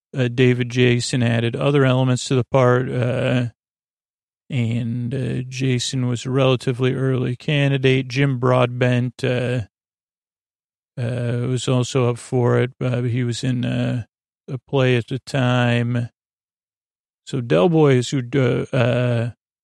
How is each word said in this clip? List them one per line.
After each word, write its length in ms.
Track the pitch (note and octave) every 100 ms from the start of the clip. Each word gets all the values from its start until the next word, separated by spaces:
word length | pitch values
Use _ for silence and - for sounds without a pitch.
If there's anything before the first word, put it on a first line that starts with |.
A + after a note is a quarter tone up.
| _ C3+
Uh, 100 | B2
David 420 | A#2+ B2+ B2 B2
Jason 520 | B2 B2 A#2+ - C3
added 340 | A#2 A#2 A#2 C3+
other 300 | C#3+ C#3+ C3
elements 400 | B2+ C3 B2 -
to 100 | C3+
the 80 |
part, 460 | A#2 C3+ B2 B2 C3
uh, 600 | C3 B2 B2 B2+ B2+ A#2+ - _ _ _ _ _ _ _ _ _
and, 640 | C#3 A#2 A#2 A#2 A#2+ A#2+
uh, 280 | C3 B2+ C3 B2+
Jason 600 | C3 C3+ B2 - C3+ B2
was 180 | A#2+ C3+
a 40 |
relatively 640 | B2+ C3 B2+ - A#2+ B2+
early 420 | C3+ C3+ C3 B2+ B2
candidate. 720 | - D3 C#3+ C#3 C3 C3 B2+
Jim 320 | B2 C#3+ B2+
Broadbent, 840 | B2+ B2+ B2 B2 B2 B2 B2 -
uh, 380 | C3 B2+ B2 B2+ G#2 _ _ _ _ _ _ _ _ _ _ _ _ -
uh, 480 | A#2+ B2 A#2+ A#2+ B2
was 180 | B2+ -
also 420 | B2+ A#2+ C#3 A#2+
up 100 | A#2+
for 400 | - C3 A#2+ B2
it. 120 | B2 -
Uh, 220 | B2+ B2
he 220 | B2 A#2+
was 200 | B2 A2+
in, 220 | C3+ B2 B2
uh, 400 | B2 B2 B2+ G#2+ _ _ _ -
a 120 | C3+
play 360 | - C#3 B2+ B2
at 120 | -
the 100 | C3
time. 920 | - C3+ B2 B2 A#2+ A#2+ A#2+ A#2+ A#2+ _ _ _ _ _ _ _ _ _ _ _ -
So 160 | C3+
Del 280 | A#2 E3 F#3
Boy 260 | D#3+ D3 B2+
is 160 | A#2+
who, 100 | C#3+ A#2+ C#3
uh, 400 | B2+ C3 C3+ C3+
uh, 560 | A#2+ A#2+ B2 A#2+ A#2 - _ _